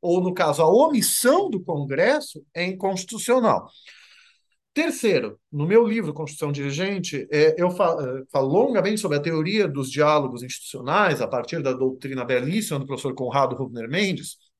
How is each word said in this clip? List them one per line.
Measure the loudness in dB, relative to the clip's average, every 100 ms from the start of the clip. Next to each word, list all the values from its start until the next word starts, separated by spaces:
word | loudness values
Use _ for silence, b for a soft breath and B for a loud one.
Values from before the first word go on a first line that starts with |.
ou, | 2 2
no | 0
caso, | 0 0 4
a | 6
omissão | 6 6 4 0 2 4 4 2
do | -4
Congresso, | -4 -6 -4 0 2 2 -4 -16 _ -6
é | -6
inconstitucional. | -4 -4 -4 -8 -8 0 2 4 0 -4 B B B B B B B _ _ _
Terceiro, | -2 -2 0 2 2 0 -10 _
no | -6 4
meu | 4 4
livro, | 0 -4
Constituição | -6 -10 -6 -6
Dirigente, | -4 -4 -4 -4 -4 -6 -8 -2
é, | 4 4 4
eu | 0
fa-, | 2 0 2
é, | -4 -6 -4
falo | 0 2
longamente | 4 4 2 0 -2
sobre | 0 -2
a |
teoria | 0 -2 0 0 0
dos | -2 -4
diálogos | 2 4 4 0 -8
institucionais, | -12 -14 -12 -12 -2 2 2 0
a | -2
partir | -4 -4 -4
da | -2
doutrina | 0 -2 -2 -10 -8
belíssima | 0 0 0 -2 -2 -4
do | -4
professor | -6 -6
Conrado | -4 -2 2 2
Rubner | 0 -6 -8 -6
Mendes | -2 -2 -2 -8 -18 _